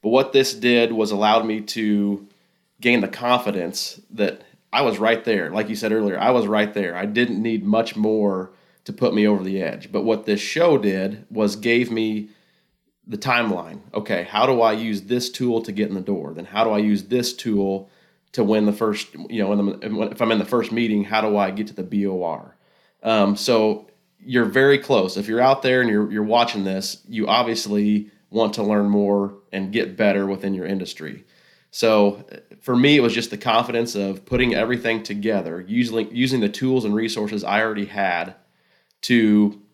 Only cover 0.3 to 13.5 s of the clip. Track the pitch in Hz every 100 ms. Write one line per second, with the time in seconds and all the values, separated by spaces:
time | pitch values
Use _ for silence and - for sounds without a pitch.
0.3 | 139 131 - 120 120 117 113 107 104 107
1.3 | 113 110 110 107 - 107 104 101 101 -
2.3 | _ _ _ _ _ 120 120 98 - 120
3.3 | 123 107 98 85 101 - - _ 110 101
4.3 | - - _ _ 120 135 98 110 117 120
5.3 | 104 82 95 107 110 113 110 104 90 110
6.3 | 127 104 107 104 104 92 87 104 107 120
7.3 | 95 113 113 95 110 117 110 107 110 104
8.3 | 92 92 _ _ _ - 104 127 110 104
9.3 | 101 92 98 82 53 - 104 113 113 -
10.3 | 104 - 151 175 123 101 95 95 104 -
11.3 | 104 107 104 117 117 120 113 110 107 104
12.3 | _ _ _ _ _ _ _ - 107 131
13.3 | 120 113